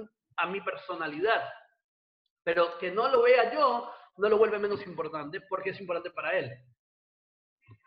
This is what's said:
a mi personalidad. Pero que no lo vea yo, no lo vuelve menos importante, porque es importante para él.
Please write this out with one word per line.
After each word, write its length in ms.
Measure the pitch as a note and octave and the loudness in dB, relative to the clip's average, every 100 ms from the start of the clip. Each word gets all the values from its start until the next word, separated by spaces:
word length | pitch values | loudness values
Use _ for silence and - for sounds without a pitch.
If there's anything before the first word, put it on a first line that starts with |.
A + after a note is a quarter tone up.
| G#3+ _ _ - | -12 _ _ -4
a 80 | F3 | -4
mi 160 | G3 | -4
personalidad. 800 | F#3+ F#3 - E3+ D#3+ D3 G3+ G#3 - - - _ _ _ _ _ _ _ | -6 -8 -8 -8 -6 -2 0 0 -2 -12 -20 _ _ _ _ _ _ _
Pero 340 | - E3+ E3+ - | -2 2 2 0
que 140 | F3+ | -4
no 180 | F#3+ B3+ | 0 2
lo 140 | B3+ | 4
vea 280 | A#3+ B3+ A3+ | 6 6 4
yo, 380 | D4+ C#4 A#3+ - - - - | 2 2 2 -4 -14 -20 -2
no 120 | G#3 | 2
lo 80 | G#3+ | 6
vuelve 220 | A3 G#3 | 4 2
menos 260 | G3+ G3 F#3+ | -2 -4 -6
importante, 560 | D#3+ D#3 D#3 D3 F#3+ - | -8 -8 -8 -8 -10 -6
porque 220 | F#3 F#3+ | -6 -4
es 100 | F#3 | -8
importante 300 | F#3+ E3+ E3+ | -6 -6 -6
para 260 | - D3+ F3+ | -6 -2 -2
él. 140 | C3+ - _ _ _ _ _ _ _ _ _ _ _ - | -4 -8 _ _ _ _ _ _ _ _ _ _ _ -20